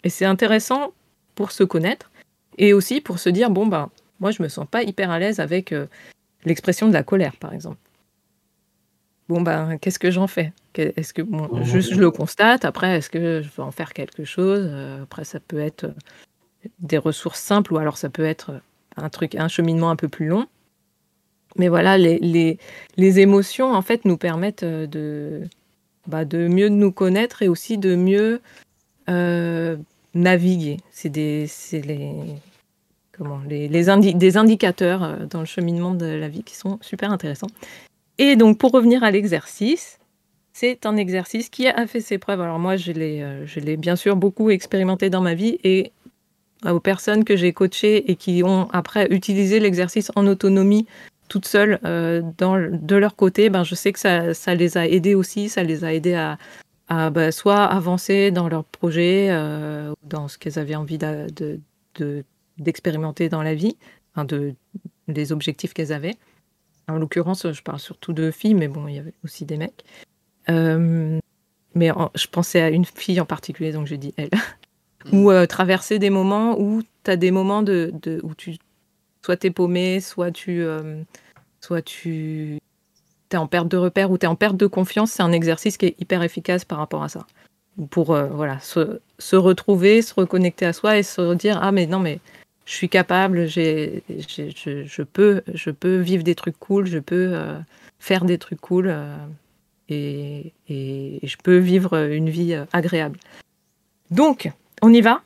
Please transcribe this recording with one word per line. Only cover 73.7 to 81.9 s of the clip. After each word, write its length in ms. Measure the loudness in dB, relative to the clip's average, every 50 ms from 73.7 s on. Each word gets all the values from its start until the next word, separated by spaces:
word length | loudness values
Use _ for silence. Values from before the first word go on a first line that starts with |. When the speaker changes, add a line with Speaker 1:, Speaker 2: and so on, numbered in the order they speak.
Speaker 1:
donc 160 | -6 -6 -8
j'ai 100 | -8 -8
dit 160 | -10 -10 -12 -10
elle. 140 | -10 -6 -2
<laughs> 80 | -2 -2 -2 -4 -14 _ -20 _ _ _ _ _ _ _ -4
Speaker 3:
Mhm. 140 | 2 4 6
Speaker 1:
Ou, 120 | 8 8
euh, 160 | 8 8 6
traverser 500 | 4 2 -2 0 2 2 0 0 -2 -2
des 140 | 0 2 2
moments 480 | 2 2 2 2 0 0 0 0 0 0
où 240 | 0 -2 -2 -4 -4 _ _ _
t'as 140 | _ -2 0
des 160 | 2 2 2
moments 320 | 2 2 2 0 0 0 2
de, 280 | 2 2 0 0 -2 -6 -8 -8
de, 160 | -8 -8 -8
où 140 | -10 -12 -14
tu, 220 | -14 -14 -16 -16 -16 _ _ _ _ _ _ _ _ _ _ _ _ -4
soit 100 | -4 -4
t'es 140 | 0 -2 -4
paumé, 500 | 0 0 0 0 2 0 0 0 -2 -2
soit 300 | -4 -8 -6 -4 -4 -4
tu, 320 | -6 -8 -8 -6 -4 -4
euh, 400 | -4 -4 -4 -6 -8 -10 -12 -12 -14 _ -18 -20 _ _ _ _ _ _ _ _
soit 220 | -8 -6 -6 -6
tu, 800 | -6 -8